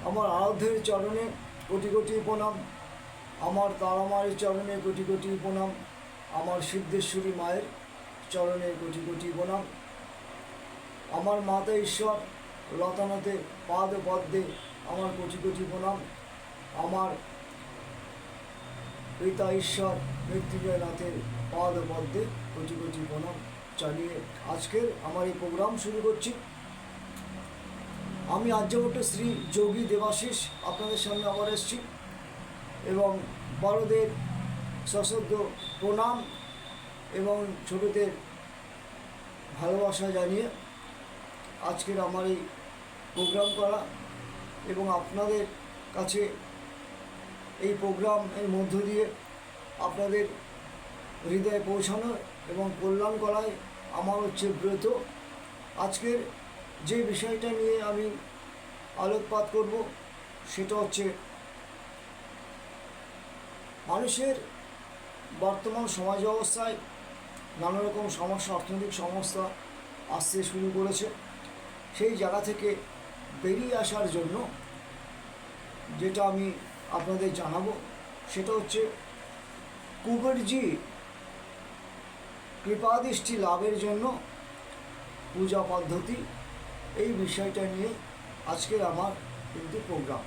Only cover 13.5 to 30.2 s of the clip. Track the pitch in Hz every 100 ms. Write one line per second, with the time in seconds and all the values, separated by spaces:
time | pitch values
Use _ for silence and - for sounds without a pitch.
13.5 | - - 175 190 196 175 185 180 190 -
14.5 | - - - - 180 185 175 175 180 185
15.5 | 180 175 180 190 196 - - - - -
16.5 | - - - 170 190 185 190 - - -
17.5 | - - - - - - - - - -
18.5 | - - - - - - - 185 190 190
19.5 | 190 190 - 190 180 - - - 190 185
20.5 | 190 190 180 170 170 175 165 - - -
21.5 | 165 175 170 151 170 151 196 233 - -
22.5 | 156 160 165 165 156 151 151 160 175 -
23.5 | - - - 151 160 170 160 - - 151
24.5 | 165 - 214 233 - 156 175 185 170 175
25.5 | 170 233 226 202 214 220 - 240 247 -
26.5 | - - - - - - 190 - - -
27.5 | - - - - - - - - 190 233
28.5 | 214 208 240 240 247 233 - 233 214 -
29.5 | 202 208 226 208 202 214 -